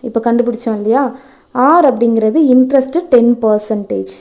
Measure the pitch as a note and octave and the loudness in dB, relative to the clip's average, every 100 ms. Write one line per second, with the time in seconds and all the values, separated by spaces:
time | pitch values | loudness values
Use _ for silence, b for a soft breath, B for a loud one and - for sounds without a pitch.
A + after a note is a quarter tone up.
0 | A#3+ A3+ A#3 A#3 A#3 A3+ - G#3+ G#3 B3 | -4 -4 0 0 -2 -4 -6 -4 -2 0
1 | C4 B B B B B3 C4 E4+ D4+ A3 | -2 B B B B -2 2 4 2 2
2 | A#3 A3+ A3 B3+ D4 B3+ B3+ C#4 C4 E4+ | 0 0 0 0 2 4 4 0 0 -6
3 | F4 A#3+ A#3 A#3 A3+ G#3 - G#3 G3 G3+ | 2 2 4 0 0 -2 -2 -8 -4 -8
4 | F#3+ - | -8 -14